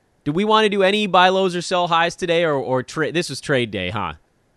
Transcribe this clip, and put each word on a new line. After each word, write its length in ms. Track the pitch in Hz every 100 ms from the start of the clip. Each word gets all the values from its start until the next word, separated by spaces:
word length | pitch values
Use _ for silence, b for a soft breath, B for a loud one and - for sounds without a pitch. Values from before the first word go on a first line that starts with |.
| _ _
do 60 | 147
we 120 | 160
wanna 240 | 214 220 214
do 140 | 202
any 220 | 190 208 208
buy 220 | 180 185
lows 260 | 190 190 175
or 60 |
sell 260 | - 180 175
highs 260 | 165 170
today, 300 | - 175 165
or, 80 | 165
or 300 | 139 110 127
tra-, 260 | 123 160 135
this 180 | 156 170
was 100 | 131
trade 300 | - 135 117
day, 160 | 98 90
huh? 220 | 104 87 73 _ _ _